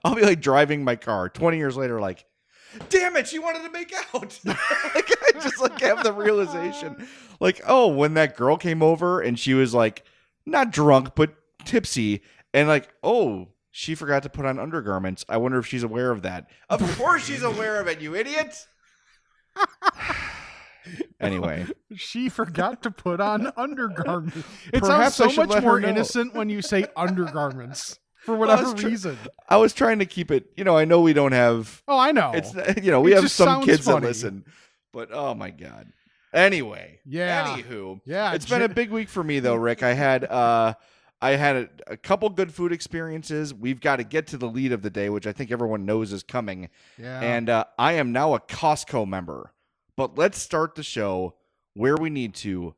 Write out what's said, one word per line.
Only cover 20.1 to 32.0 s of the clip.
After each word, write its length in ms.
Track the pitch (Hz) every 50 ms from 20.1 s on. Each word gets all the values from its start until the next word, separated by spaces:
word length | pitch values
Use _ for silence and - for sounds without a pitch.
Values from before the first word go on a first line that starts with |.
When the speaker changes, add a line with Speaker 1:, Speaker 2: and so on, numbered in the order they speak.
| 320 - - - - - - - - - - - - _ _ 180 175 - - - _ _
Speaker 1:
Anyway. 460 | - 101 95 90 - 82 76 82 90 - - _ _ _ 214
Speaker 2:
She 340 | 185 - - - 233 254 247
forgot 540 | - - 220 - 160 170 180 214 262 -
to 80 | - 233
put 280 | 190 - - 180 175 175
on 300 | 202 208 214 214 220 277
<laughs> 40 | -
undergarments. 800 | 233 254 285 285 269 247 214 175 160 160 - 175 175 156 170 - 165 - - - - - -
It 80 | - 262
Speaker 1:
Perhaps 20 | -
I 140 | 294 277 -
Speaker 2:
sounds 160 | 240 277 -
so 140 | - 240 240
Speaker 1:
should 80 | 277 311 320 196
Speaker 2:
much 0 |
Speaker 1:
let 120 | 208 208
her 60 | 262 233
Speaker 2:
more 100 | 202 196
Speaker 1:
know. 80 | 202 214
Speaker 2:
innocent 460 | 196 220 220 - - 240 233 247 214
when 160 | 226 214 214
you 100 | 208 208
say 260 | - - 208 190 180 - -
undergarments. 1000 | 160 175 180 190 180 175 156 139 156 147 139 131 131 120 123 135 - - - - _ _ _ _ _
For 180 | - 226 226
Speaker 1:
Well, 140 | 220 220 214
I 40 | 214
was 80 | 240 254
Speaker 2:
whatever 160 | 254 226 208
Speaker 1:
tr-, 40 | 214 226
Speaker 2:
reason. 300 | 233 208 185 170 135 110 110 - _ - _ -
Speaker 1:
I 80 | 185
was 160 | 208 220 220
trying 280 | - - 269 226 226 208
to 60 | 196
keep 240 | 175 - 185 170 -
it, 200 | 151 127 - _ _
you 80 | - 196
know, 120 | 190 165
I 80 | 156 156
know 160 | 160 170 175
we 120 | 170 165 151
don't 180 | 147 139 135
have 500 | 131 123 120 120 117 113 113 - - - _ -
Speaker 2:
Oh, 100 | 277
I 140 | 262